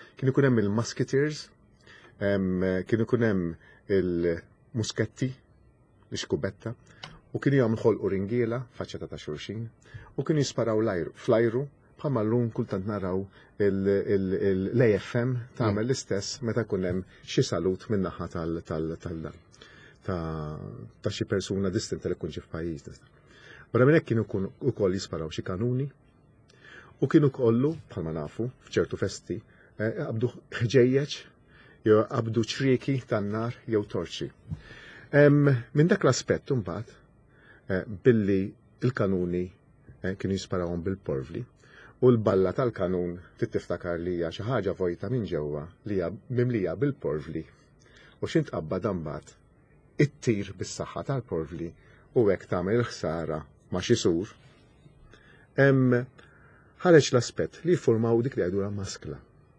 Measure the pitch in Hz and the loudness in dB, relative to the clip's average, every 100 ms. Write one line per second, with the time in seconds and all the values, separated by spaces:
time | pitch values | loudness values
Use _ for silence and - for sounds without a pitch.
0 | - - 131 127 135 120 101 107 120 - | -18 -4 0 4 4 4 2 0 -4 -4
1 | 127 135 151 151 - _ _ _ - - | -2 0 0 -4 -14 _ _ _ -20 -20
2 | - - 101 101 95 92 92 92 92 110 | -20 -4 0 0 0 0 0 0 0 0
3 | 113 117 117 98 85 82 - - _ 98 | 2 2 2 2 -2 -6 -16 -20 _ 2
4 | 92 85 85 82 - _ _ 110 104 - | 2 0 0 -2 -8 _ _ -6 -4 -2
5 | 110 - 131 131 _ _ _ _ _ _ | -4 -2 -6 -6 _ _ _ _ _ _
6 | _ 113 - 123 104 95 113 117 - - | _ -10 -4 -4 -4 -6 -12 -12 -16 -20
7 | - - _ 131 - 139 117 113 117 101 | -20 -20 _ -2 2 4 2 4 2 2
8 | 104 95 98 123 113 120 123 - 90 - | 0 -2 -2 -2 -2 -2 -8 -10 -10 -8
9 | 80 - - 76 - 101 117 - - - | -10 -12 -10 -10 -8 -8 -8 -12 -20 -20
10 | - - 139 160 135 - 113 110 113 92 | -14 -8 0 2 2 0 0 2 2 0
11 | 78 - - 113 117 113 143 _ _ _ | -4 -6 2 4 4 0 -6 _ _ _
12 | 151 127 107 117 117 110 117 101 95 104 | -2 0 2 2 0 -2 -4 -4 -4 -4
13 | 92 92 98 - - _ 101 98 98 98 | -2 -4 -6 -14 -20 _ 0 2 2 2
14 | - 101 95 92 98 95 95 120 123 98 | 2 0 2 0 0 0 0 4 4 4
15 | - 123 120 123 120 - 113 101 117 131 | 0 -2 -2 -4 -6 -2 0 0 0 -4
16 | - 98 - - 120 113 110 98 90 92 | -2 -4 -4 -8 -4 -2 -2 -2 -2 -4
17 | 92 - - - 131 92 85 92 - 107 | -6 -16 -4 0 0 0 0 -2 -2 -2
18 | 90 - 85 87 82 82 - 80 80 80 | -2 -4 -8 -6 -4 -6 -4 -4 -4 -6
19 | 90 85 78 - - - - - - - | -8 -8 -10 -14 -20 -20 -20 -20 -20 -16
20 | - 90 80 78 76 76 50 - 110 - | -6 -4 -4 -6 -8 -10 -12 -14 -16 -6
21 | 107 - 107 101 - 98 98 92 - 82 | -6 -4 -2 -2 -2 -2 -2 -2 -4 -6
22 | 87 90 82 - - 80 85 78 - - | -6 -6 -6 -10 -12 -8 -8 -8 -12 -20
23 | - _ _ - - - - 117 127 160 | -20 _ _ -20 -20 -20 -2 4 6 6
24 | - 113 107 101 95 - - 110 98 95 | 4 -2 0 -4 -6 -4 -4 2 2 0
25 | - 80 78 - - 92 117 123 143 - | -4 -8 -6 -8 -6 -4 -2 -2 -4 -10
26 | _ _ _ _ _ _ - - - - | _ _ _ _ _ _ -20 -20 -20 -4
27 | 139 165 147 - 123 117 139 160 - - | 4 6 6 4 2 4 2 -2 -10 -8
28 | 80 80 76 - 120 - - - 85 90 | -6 -6 -8 -6 -8 -8 -6 -2 0 -2
29 | 98 - - 90 - _ - _ 107 196 | -6 -6 -10 -10 -10 _ -20 _ -4 -4
30 | 147 113 117 - _ - 120 127 123 131 | -6 -2 -4 -4 _ -4 2 6 6 4
31 | 147 - - _ _ - - - 110 107 | -2 -8 -14 _ _ -20 -20 -4 4 6
32 | 113 139 113 113 110 - 135 123 - 135 | 4 -2 -2 -2 -2 -2 2 2 0 -4
33 | - 113 101 107 113 117 - 107 104 101 | -2 -2 -2 -4 -6 -8 -2 -2 0 -6
34 | 85 - 67 - - - - - - - | -6 -8 -10 -12 -12 -12 -12 -20 -20 -20
35 | - 147 147 143 143 131 117 147 165 196 | 0 8 8 8 6 4 0 2 4 4
36 | 151 123 - 85 - 131 92 85 113 - | 4 2 0 -2 0 -4 -2 -8 -10 -18
37 | _ _ _ _ - - _ 95 - 101 | _ _ _ _ -20 -20 _ -4 -4 0
38 | - 113 98 95 98 - _ _ 127 - | 4 4 4 0 -2 -8 _ _ -4 0
39 | 104 95 90 87 90 - _ _ - - | -2 0 -2 -4 -4 -10 _ _ -20 -10
40 | 92 98 92 95 - 95 87 87 85 95 | -8 -6 -4 -4 -4 -4 -4 -4 -4 -6
41 | - 69 67 85 123 _ - - - - | -6 -6 -6 -10 -12 _ -20 -20 -20 2
42 | 127 120 107 98 92 92 127 - 90 92 | 6 6 4 2 2 0 -4 -2 -2 -2
43 | 87 87 - - 117 104 - 87 90 85 | -4 -6 -14 -8 -6 -6 -6 -6 -4 -4
44 | 87 87 82 - 104 127 95 85 92 85 | -4 -4 -4 -6 -4 -2 -2 -2 -4 -4
45 | 101 127 95 80 76 73 73 - - 101 | -4 -4 -4 -4 -4 -6 -10 -14 -6 -4
46 | 85 104 - 123 123 120 90 85 143 131 | -4 -6 -6 -2 0 0 -2 -2 -4 -2
47 | - 78 80 80 156 _ _ _ _ - | -4 -4 -6 -10 -10 _ _ _ _ -20
48 | - - - 165 147 95 78 92 104 95 | -20 -10 -2 0 0 -6 -4 -2 -2 -4
49 | 78 73 - - _ _ _ _ _ _ | -6 -10 -12 -20 _ _ _ _ _ _
50 | 147 - - 104 98 101 - - - - | 0 0 -2 -2 -2 -8 -12 -8 -8 -8
51 | 85 139 113 87 78 85 85 - - - | -6 -6 -4 -6 -4 -8 -10 -12 -20 -20
52 | - - 107 92 - 95 90 117 117 - | -4 2 4 2 -2 -4 0 0 -2 -4
53 | 87 80 80 78 - _ _ 92 90 117 | -4 -4 -4 -6 -8 _ _ -6 0 2
54 | 104 82 104 - - - _ _ - - | 2 0 -2 -10 -20 -20 _ _ -20 -20
55 | - - - - _ - 139 135 127 123 | -20 -20 -20 -20 _ 2 4 6 4 2
56 | 127 - - - - - - _ 180 165 | -2 -14 -20 -20 -20 -20 -20 _ 8 8
57 | 127 127 - - 82 - 160 175 - 113 | 8 2 0 -4 -6 -4 0 2 4 2
58 | 113 117 123 127 90 98 98 101 98 - | 4 2 2 -2 -2 0 -4 -6 -8 -10
59 | - 71 - _ _ | -12 -12 -14 _ _